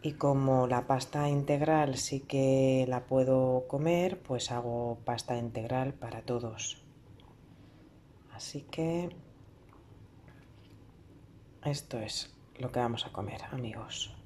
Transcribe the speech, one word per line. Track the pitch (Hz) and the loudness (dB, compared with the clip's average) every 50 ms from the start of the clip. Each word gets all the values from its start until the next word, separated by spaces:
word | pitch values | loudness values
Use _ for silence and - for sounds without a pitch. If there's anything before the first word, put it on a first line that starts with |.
| - | -4
Y | 156 143 | -4 -4
como | - - 139 139 139 135 135 131 127 127 123 | 2 2 4 4 4 4 6 6 6 4 4
la | 127 123 123 | 2 0 2
pasta | - 135 127 127 - - 147 147 147 | 2 0 0 0 -2 -2 -2 0 2
integral | 143 143 143 143 147 143 151 151 160 156 151 139 131 - | 2 2 2 2 2 2 4 4 4 4 4 2 0 -2
sí | - - - 135 | -4 -4 -4 -6
que | 139 - - 135 135 135 135 135 131 131 131 131 131 123 | -6 -2 0 4 4 6 6 6 6 6 4 4 2 2
la | 127 123 - - | 0 -2 -2 2
puedo | 131 131 131 131 131 131 131 127 127 127 127 - | 2 4 4 6 6 4 6 4 2 2 0 -2
comer, | - 139 151 165 170 175 175 190 196 - | -2 0 2 2 4 4 2 0 -2 -4
pues | - - 131 120 - - | -6 -4 -4 -4 -2 -4
hago | 123 120 120 120 117 120 120 120 117 117 - | -4 -4 -2 -2 -2 -2 -2 -4 -4 -4 -4
pasta | - 120 117 - - 123 120 | -4 -4 -4 -4 -4 -4 -4
integral | 117 117 117 117 110 117 127 127 131 135 139 | -4 -4 -6 -6 -6 -2 -2 -2 -2 -2 -4
para | - - 117 110 113 | -6 -10 -10 -10 -10
todos. | - - 123 120 120 113 110 - - - - - - - - - - - - - - - - - - - - - - - - - - - - - - - - - - - | -6 -4 -4 -4 -4 -6 -8 -8 -8 -10 -10 -12 -16 -20 -20 -20 -20 -20 -20 -20 -20 -20 -20 -20 -20 -20 -20 -20 -20 -20 -20 -20 -20 -20 -20 -20 -20 -20 -20 -20 -20 -20
Así | - 107 - - - 147 139 - | -16 -14 -14 -10 -10 -10 -10 -8
que | - - 160 165 170 170 175 175 - - - - - - - - - - - - - - - - - - - - - - - - - - - - - - - - - - - - - - - - - - - - - - - - - - - | -4 -2 -2 0 0 0 -2 -4 -8 -12 -20 -20 -20 -20 -20 -20 -20 -20 -20 -20 -20 -20 -20 -20 -20 -20 -20 -20 -20 -20 -20 -20 -20 -20 -20 -20 -20 -20 -20 -20 -20 -20 -20 -20 -20 -20 -20 -20 -20 -20 -20 -20 -20 -20 -20 -20 -20 -8 -4
esto | 151 143 143 - - - 147 | -4 -4 -4 -6 -8 -8 -8
es | - - - - - - - - - - - - | -6 -6 -6 -8 -8 -10 -14 -20 -20 -20 -12 -8
lo | 127 123 | -8 -4
que | - 127 | -2 0
vamos | 120 117 117 113 - - | 0 0 -2 -4 -6 -8
a | |
comer, | - - 101 104 - - - - | -8 -8 -8 -8 -8 -10 -10 -10
amigos. | - 131 123 110 110 110 110 - - - - - - - - | -8 -8 -8 -8 -8 -10 -12 -12 -8 -10 -10 -10 -10 -18 -20